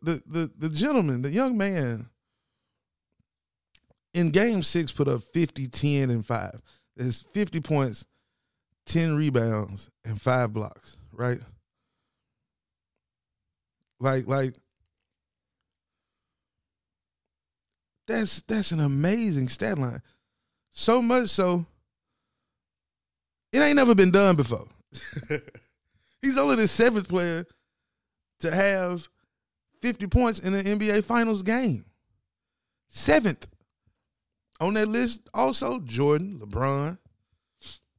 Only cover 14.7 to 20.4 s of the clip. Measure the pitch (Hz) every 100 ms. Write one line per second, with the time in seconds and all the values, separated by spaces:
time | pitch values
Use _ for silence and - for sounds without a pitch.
14.7 | _ _ _ _ _ _ _ _ _ _
15.7 | _ _ _ _ _ _ _ _ _ _
16.7 | _ _ _ _ _ _ _ _ _ _
17.7 | _ _ _ - 226 214 - - 220 196
18.7 | 165 143 139 160 220 220 147 127 - 214
19.7 | 180 127 117 - _ _ _